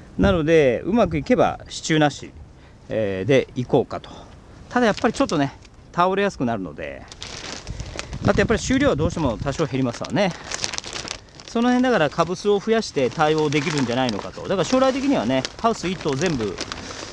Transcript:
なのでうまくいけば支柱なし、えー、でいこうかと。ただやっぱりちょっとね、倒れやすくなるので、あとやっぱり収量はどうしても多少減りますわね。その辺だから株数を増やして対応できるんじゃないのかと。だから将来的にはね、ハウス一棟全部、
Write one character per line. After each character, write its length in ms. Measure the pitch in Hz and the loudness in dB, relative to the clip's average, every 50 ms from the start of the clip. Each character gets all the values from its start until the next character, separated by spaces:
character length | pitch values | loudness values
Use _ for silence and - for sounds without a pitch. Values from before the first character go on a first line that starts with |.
| - - - | -20 -8 -2
な 160 | - 185 202 | 2 2 4
の 120 | 190 170 147 | 4 4 4
で 360 | 156 165 160 143 127 113 90 - | 6 6 6 6 6 4 2 0
う 80 | - | 0
ま 160 | 208 240 208 156 | 2 2 2 2
く 100 | 165 147 | 0 -2
い 60 | 131 | 2
け 120 | - 254 | 2 4
ば 240 | 175 123 87 - - - - | 4 4 2 2 -4 -10 -14
支 120 | - - | -12 -6
柱 180 | - - 160 156 | -2 2 4 4
な 120 | 151 143 | 4 2
し、 200 | - - - 71 - - - - - - - - - - - - | 2 -2 -14 -16 -16 -18 -20 -20 -20 -20 -20 -20 -20 -18 -10 -4
え 340 | 110 110 110 98 98 92 98 | -2 -2 -2 -2 -2 -2 2
ー、 40 | 110 | 4
で 200 | 135 127 - - - | 4 4 2 0 -4
い 120 | 127 123 | -8 -2
こ 140 | - - 131 | 0 2 2
う 60 | 101 | 2
か 140 | - 95 82 | 0 -6 -12
と。 100 | - - - - - - - - - - - - - - | -12 -14 -20 -20 -20 -20 -20 -20 -20 -20 -20 -20 -8 -2
た 100 | - 247 | 0 2
だ 60 | 247 | 2
や 60 | 214 | 2
っ 20 | 175 | 2
ぱ 120 | - - 233 | 2 0 0
り 60 | - | 2
ち 60 | - | 0
ょ 40 | 277 | 0
っ 20 | 214 | 0
と 80 | 151 147 | 2 0
ね、 200 | 139 135 - - - - - - - - - | 0 -2 -4 -10 -20 -20 -20 -20 -20 -6 0
倒 200 | 175 175 185 190 | 2 2 2 2
れ 80 | 190 | 2
や 80 | 202 196 | 0 0
す 60 | - | 0
く 80 | - 139 | -2 -2
な 100 | 120 117 | -2 -2
る 60 | 101 | -2
の 120 | 92 78 76 | -6 -8 -10
で、 280 | 82 80 71 67 64 - - - - - - - - - - - - - - - - - - - - - - - - - | -10 -10 -10 -10 -12 -16 -18 -18 -16 -16 -14 -14 -14 -12 -12 -14 -12 -12 -12 -12 -10 -10 -10 -10 -10 -10 -10 -6 -2 2
あ 80 | 202 202 | 2 4
と 60 | 214 | 4
や 40 | 202 | 4
っ 40 | 208 | 2
ぱ 60 | 220 | 2
り 60 | 190 | 0
収 180 | - - 254 269 | 2 2 2 4
量 120 | 285 262 | 4 4
は 60 | 175 | 4
ど 100 | 135 160 | 2 0
う 40 | 175 | -2
し 40 | - | 0
て 60 | 175 | 0
も 180 | 156 127 107 90 | 0 0 0 -2
多 120 | - 143 | -2 -4
少 140 | 131 - 160 | -2 -2 -2
減 160 | 127 135 131 | 0 0 0
り 20 | |
ま 120 | 131 120 - | 0 0 -2
す 80 | - | -4
わ 100 | - - | -6 -2
ね。 180 | - 185 208 180 - - - - - - - - - - - - - - - - - - - - - - - | 0 0 0 0 -2 -4 -10 -10 -8 -6 -6 -6 -6 -8 -10 -10 -12 -12 -10 -10 -12 -12 -16 -20 -20 -20 -10
そ 160 | - - 233 | -4 -2 0
の 60 | 240 247 | 2 4
辺 160 | 247 247 254 | 4 4 4
だ 80 | 262 | 4
か 60 | 233 190 | 4 4
ら 120 | 151 139 | 2 2
株 240 | - - 165 165 185 | 2 0 0 0 -2
数 160 | - - 208 | -2 0 0
を 80 | 208 196 | 0 2
増 140 | - 220 | 2 0
や 100 | 220 226 | 0 0
し 80 | 208 - | 0 -2
て 200 | - 147 131 120 | -2 0 0 0
対 260 | - 165 156 151 156 | 2 2 2 2 4
応 120 | 156 156 147 | 2 2 2
で 140 | 139 156 | 0 0
き 80 | 135 - | 0 0
る 100 | 151 143 | 0 0
ん 60 | 131 | 0
じ 60 | 110 | 0
ゃ 20 | 117 | 0
な 100 | 127 131 | 0 0
い 60 | 123 | 0
の 80 | 104 95 | -2 -4
か 120 | - 92 | -6 -10
と。 120 | - - | -10 -8
だ 60 | 80 101 | -6 -2
か 80 | 190 | -2
ら 80 | 185 156 | 0 0
将 160 | - 254 262 | 2 2 2
来 120 | 262 269 | 4 2
的 120 | 254 277 262 | 2 0 0
に 100 | 285 269 | 0 2
は 100 | 151 101 | 2 2
ね、 200 | 117 135 131 127 - - - | 0 0 0 -2 -4 -4 -2
ハ 80 | - 233 | -2 -2
ウ 40 | 220 | 0
ス 120 | - - | -2 -4
一 160 | 180 190 - | -4 -4 -2
棟 100 | - 160 135 | -2 -2 0
全 200 | 131 175 185 156 | 0 0 0 0
部、 200 | 120 107 98 85 - - - - - - - - - - - | -2 -4 -4 -6 -6 -8 -10 -10 -12 -12 -12 -12 -12 -12 -14